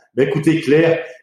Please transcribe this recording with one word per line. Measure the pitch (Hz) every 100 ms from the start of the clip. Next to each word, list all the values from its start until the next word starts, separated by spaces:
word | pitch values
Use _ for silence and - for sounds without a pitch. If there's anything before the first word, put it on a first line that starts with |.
| _
Ben | 120 147
écoutez, | - 160 160
Claire, | 127 151 175 160 - -